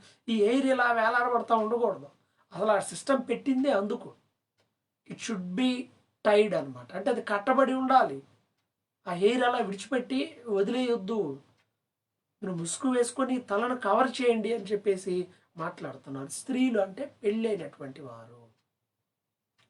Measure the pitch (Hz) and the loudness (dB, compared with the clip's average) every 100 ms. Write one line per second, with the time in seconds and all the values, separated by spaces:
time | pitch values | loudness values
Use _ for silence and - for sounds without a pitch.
0 | - _ - 226 202 262 269 254 240 233 | -10 _ -2 2 4 4 2 2 2 4
1 | 220 240 240 240 - 226 214 233 226 143 | 2 2 2 0 2 2 2 0 0 -2
2 | - _ _ _ _ 170 214 202 - 175 | -8 _ _ _ _ -4 2 2 0 -8
3 | - 262 254 240 - 254 277 208 202 - | -2 0 0 -4 0 0 2 2 0 -6
4 | - - _ _ _ _ _ _ _ _ | -10 -20 _ _ _ _ _ _ _ _
5 | - - - 214 180 185 254 247 - _ | -18 -12 -8 -6 -6 0 0 0 -6 _
6 | _ _ 214 208 214 170 139 127 - 180 | _ _ 4 6 6 2 -4 -10 -12 -6
7 | 233 220 - 202 233 254 262 262 262 262 | -2 -2 -2 -2 2 4 4 2 4 4
8 | 139 139 - _ _ _ _ _ _ _ | 4 -2 -14 _ _ _ _ _ _ _
9 | - 175 202 254 247 240 202 196 - 262 | -8 2 4 4 2 2 -2 -4 -4 -4
10 | - 262 311 - 240 196 202 240 247 233 | -2 -2 -4 -8 -4 0 0 0 0 -2
11 | 190 226 160 139 - _ _ _ _ _ | -2 -4 -4 -6 -14 _ _ _ _ _
12 | _ _ _ _ 196 175 165 - 269 247 | _ _ _ _ -8 -6 -6 -4 0 0
13 | 240 - 254 254 - 202 240 254 208 214 | 0 0 -2 -2 -2 -2 -2 -2 2 4
14 | 254 - 247 226 214 226 196 208 208 190 | 2 2 2 2 0 -4 -2 -4 0 -2
15 | 190 180 180 - _ - 165 - 156 127 | -2 -4 -4 -10 _ -10 -8 -8 -12 -12
16 | - 135 139 - - 254 262 220 190 190 | -12 -10 -10 -10 -4 0 2 2 0 -4
17 | 277 - 208 220 226 202 143 - 139 135 | -12 -6 -2 0 0 -2 -6 -12 -14 -14
18 | 139 117 113 120 117 _ _ _ _ _ | -16 -16 -20 -20 -20 _ _ _ _ _
19 | _ _ _ _ _ _ _ | _ _ _ _ _ _ _